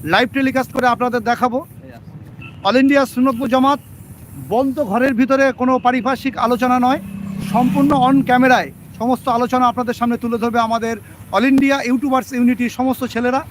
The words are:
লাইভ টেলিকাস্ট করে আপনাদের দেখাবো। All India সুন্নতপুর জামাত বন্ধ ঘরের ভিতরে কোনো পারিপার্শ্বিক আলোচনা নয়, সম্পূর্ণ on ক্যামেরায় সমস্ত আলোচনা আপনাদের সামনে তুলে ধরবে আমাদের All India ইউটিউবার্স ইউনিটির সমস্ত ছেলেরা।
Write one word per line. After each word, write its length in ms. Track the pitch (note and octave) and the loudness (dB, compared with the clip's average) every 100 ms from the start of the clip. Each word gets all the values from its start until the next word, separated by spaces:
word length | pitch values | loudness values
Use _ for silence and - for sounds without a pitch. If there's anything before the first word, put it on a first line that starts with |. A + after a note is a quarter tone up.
| D3 | 0
লাইভ 160 | F#3 B3 C4+ | 0 0 -2
টেলিকাস্ট 340 | C4+ C4 B3 | -2 -2 -4
করে 140 | - B3 | 2 2
আপনাদের 280 | A#3 B3 A#3+ A3+ | 2 -2 -2 -2
দেখাবো। 280 | A#3 B3 B3 F4 - C4 A#3+ - - - - - - G3 | 0 0 -2 -8 -18 -20 -20 -20 -20 -20 -18 -18 -6 0
All 100 | A#3+ | 4
India 200 | C4+ C#4 C4+ | 4 4 2
সুন্নতপুর 340 | - C4 A#3+ C4 | 0 0 0 0
জামাত 260 | C4 C4+ C#4+ - - - - - - C3 | 2 2 0 -4 -20 -20 -20 -18 -16 -4
বন্ধ 220 | A3 C4+ C4 B3+ | -2 0 -2 -2
ঘরের 220 | G#3+ C4+ A3+ | 0 0 2
ভিতরে 240 | B3+ C4+ C4+ - | 2 4 2 2
কোনো 120 | B3 B3+ B3 | 0 2 2
পারিপার্শ্বিক 480 | B3+ A3+ B3+ C4+ G#3+ A#3 | 0 -2 -4 -4 -2 -2
আলোচনা 300 | A#3+ B3 B3 B3 | 0 0 2 2
নয়, 140 | C#4+ - - - - - | 0 -4 -12 -10 -8 -4
সম্পূর্ণ 380 | A3+ B3 C#4+ C#4 C#4+ B3+ | 0 2 2 2 4 4
on 100 | C4+ B3+ | 2 4
ক্যামেরায় 400 | B3 B3+ A#3+ D3+ - - - | 4 4 4 2 -12 -20 -6
সমস্ত 280 | A3+ B3+ - A#3 | -2 -2 0 -2
আলোচনা 280 | B3 B3+ B3+ | 0 2 0
আপনাদের 280 | B3 A#3+ A#3+ | 0 -6 -4
সামনে 160 | A#3+ A#3 | -2 -2
তুলে 140 | A#3+ A#3 | -4 -4
ধরবে 160 | A#3 A#3 A3+ | -2 -2 -2
আমাদের 260 | A3+ A3+ A3 - - - | -2 -4 -8 -12 -20 -4
All 100 | F#3+ B3+ | 0 4
India 240 | C4+ C#4 C#4 B3 | 4 2 0 0
ইউটিউবার্স 400 | B3 C#4 C4 - B3+ | -2 0 -2 -2 0
ইউনিটির 380 | A#3+ A#3+ A#3+ - | 0 2 -4 -2
সমস্ত 240 | C4 B3 B3+ | -2 -2 -4
ছেলেরা। 260 | A3+ A#3+ C4 D#4 | -4 -2 -2 -4